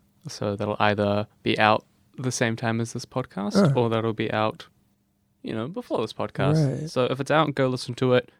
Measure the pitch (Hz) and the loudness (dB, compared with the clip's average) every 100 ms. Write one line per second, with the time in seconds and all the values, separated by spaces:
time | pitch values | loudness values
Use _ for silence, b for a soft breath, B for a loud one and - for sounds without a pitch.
0 | _ _ - - 107 101 104 104 107 101 | _ _ -16 -8 -6 -4 -4 0 2 2
1 | 101 101 107 _ 113 110 107 110 - _ | 2 2 -2 _ -2 4 4 4 0 _
2 | _ - 127 - 117 113 117 113 117 120 | _ -8 -6 0 -2 0 -2 -2 -4 -8
3 | - 127 127 - 202 202 180 131 117 113 | -8 -8 -8 -6 -2 2 4 4 2 2
4 | 113 107 110 110 110 - - _ _ _ | 0 -2 -2 0 0 -2 -14 _ _ _
5 | _ _ _ _ 247 113 120 202 - 311 | _ _ _ _ -8 -6 -6 -8 -6 -4
6 | 110 - 107 - 98 156 139 131 156 127 | -4 -6 -6 0 2 2 2 -2 -4 -2
7 | 123 131 139 147 143 135 131 127 - 120 | 0 -2 0 2 2 0 0 0 -6 -2
8 | 127 123 - _ | 2 2 2 _